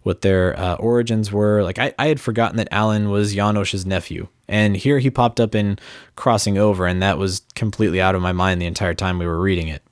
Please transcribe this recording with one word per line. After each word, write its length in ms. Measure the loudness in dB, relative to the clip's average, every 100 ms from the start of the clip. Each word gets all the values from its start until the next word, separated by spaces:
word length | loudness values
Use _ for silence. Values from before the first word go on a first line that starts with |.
what 180 | -4 0
their, 380 | 2 4 2 0
uh, 160 | -4 -2
origins 560 | 0 0 0 -2 0
were. 320 | 0 2 2
Like, 160 | 0 -2
I, 120 | -4 0
I 100 | 0
had 120 | 0
forgotten 380 | -2 0 0 -2
that 100 | -2
Alan 380 | 0 0 0 0
was 260 | 0 0 0
Janosch's 520 | 0 0 -2 -4 -2
nephew. 400 | -4 -4 -10 -12 _ -4
And 300 | 0 2 2
here 220 | 2 2
he 100 | 2
popped 300 | 2 0 2
up 160 | 0 0
in 240 | 0 -4 -10 -20 -20 -4
Crossing 440 | 0 2 2 2
Over, 260 | 2 2 0
and 160 | 2
that 160 | 0 0
was 240 | -2 -4 -10 -6
completely 440 | -4 0 0 2
out 140 | 2
of 80 | 2
my 100 | 0
mind 300 | 0 0 0
the 60 | -2
entire 260 | -2 -4
time 240 | -2 -2 -2
we 80 | -2
were 160 | 0
reading 260 | 0 0 -2
it. 140 | -8 -8